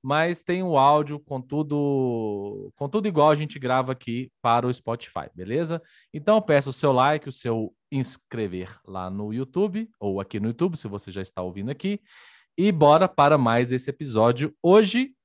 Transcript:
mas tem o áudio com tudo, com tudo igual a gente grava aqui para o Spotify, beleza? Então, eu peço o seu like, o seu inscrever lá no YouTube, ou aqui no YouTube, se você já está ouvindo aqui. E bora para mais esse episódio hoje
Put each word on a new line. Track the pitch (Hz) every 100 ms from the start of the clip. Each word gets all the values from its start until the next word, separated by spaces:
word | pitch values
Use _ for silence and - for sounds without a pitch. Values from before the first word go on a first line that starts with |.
mas | 131 151 165 175
tem | - 180
o | 185 147
áudio | 139 151 143 147
com | _ 131
tudo, | 127 147 151 147 143 139 127 117 110 101 101 101 98
com | _ 143
tudo | 214 208
igual | 160 151
a |
gente | 151 151 143
grava | 127 127 127
aqui | 127 - 117 127 _
para | 120 117 123
o |
Spotify, | 123 - 117 - - 69
beleza? | 87 92 131 165 165 _ _ _
Então, | 156 151 214
eu |
peço | 214 147 139
o |
seu | 131 147
like, | 127 135 151 143
o |
seu | - 123 113 110 _ _
inscrever | 135 127 - _ 117 104 92 90 -
lá | - 95 92
no | 98 104
YouTube, | 113 131 175 208 196 220 _
ou | 104 95
aqui | 95 104
no | 107
YouTube, | 113 185 160
se | 110
você | 98 -
já | 95
está | 92 -
ouvindo | 92 95 110
aqui. | 135 190 202 _ - - _ _ -
E | 202
bora | 165 147 156 185
para | - 143 151
mais | 117 117 123
esse | 127 127
episódio | - 147 110 113 123 156 _
hoje | 170 202 208 233 269 _